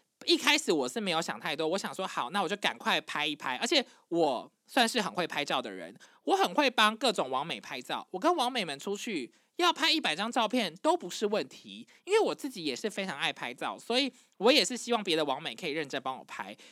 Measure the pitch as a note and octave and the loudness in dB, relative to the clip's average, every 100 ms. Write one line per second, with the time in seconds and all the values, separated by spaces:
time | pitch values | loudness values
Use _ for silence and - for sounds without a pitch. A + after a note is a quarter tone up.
0 | _ _ - E4+ C4 D4 - E3 B2+ A#3 | _ _ 0 2 4 2 4 2 2 -2
1 | G3+ D#3+ E3+ A2+ E3+ D3 D#3+ F#3+ F#3 C#3 | -2 -2 -2 -6 -6 -2 -2 -2 -4 -6
2 | F#3 - B2 F#3 F3 G3 E3 A#3 A3+ F3+ | -6 -4 -2 0 0 0 -2 -2 0 0
3 | - D#3 D3+ D3 C3+ B2+ A#3 D#4 B3+ - | 0 -4 -2 -4 -4 -4 2 2 2 -10
4 | _ E3+ D#3 A#2 E2+ _ _ - A3+ A#3+ | _ 2 2 2 -6 _ _ 2 4 2
5 | G3+ G3 D#3+ D3+ C#3+ D3+ A#2 F#2+ E2+ G#2 | -2 -2 -2 -2 -2 -2 -2 -8 -12 -16
6 | - _ - F#4+ D4 F3+ C#4 A#3+ G#3+ A3 | -20 _ 0 2 2 4 4 6 6 6
7 | B3+ G3+ C3 B2+ D#3 A#2+ - C3+ B2 C3+ | 0 2 0 0 -2 -6 -6 -12 -6 -6
8 | - F#3 D4 F4 B3 C4 E3+ C#3 G3+ G3+ | -6 0 2 2 2 0 -4 -6 -6 -6
9 | - F#3 A#2 _ _ _ E4+ E4 D#4+ D#4 | -4 -6 -6 _ _ _ 0 2 2 2
10 | B3 D#3 G#3+ - G#3+ B3+ G3 E3 D4+ F4 | 2 0 0 0 2 2 0 -2 0 0
11 | F3+ - G#3 G#3 C3+ - A#2 G2 A#2 - | 0 -4 0 0 -2 -8 -18 -16 -18 -20
12 | - G#4+ D#4+ D3+ C#4+ A3 D#3 B2 G#3+ G3+ | 0 4 4 0 -6 -6 -4 -4 -4 -4
13 | F#3+ C#3+ D#3 - C3 B2 C#3 G2+ - B3+ | -6 -2 -2 -2 -8 -6 -6 -6 -2 0
14 | C4+ - _ _ G3+ C#4+ F#3 B3 - A#3 | 0 -4 _ _ 4 6 4 -2 -2 -2
15 | G3 D#3+ D3+ C3+ D#3 A2+ F3 D3+ C#3+ C#3 | 2 0 2 -2 -4 -8 -6 -4 -4 -6
16 | C3 C3 - - F#2+ G#2 - | -6 -8 -12 -12 -12 -12 -20